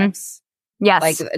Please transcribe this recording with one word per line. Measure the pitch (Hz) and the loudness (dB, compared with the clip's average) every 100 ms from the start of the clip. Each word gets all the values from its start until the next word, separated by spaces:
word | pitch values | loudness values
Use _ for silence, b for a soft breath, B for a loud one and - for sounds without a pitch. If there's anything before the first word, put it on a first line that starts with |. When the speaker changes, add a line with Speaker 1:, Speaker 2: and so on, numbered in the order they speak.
| 196 | 2
Speaker 1:
gifts. | - - - _ _ _ _ | -2 -12 -18 _ _ _ _
Speaker 2:
Yes. | 202 180 | 2 4
Speaker 1:
Like, | 160 156 151 | 2 -2 -6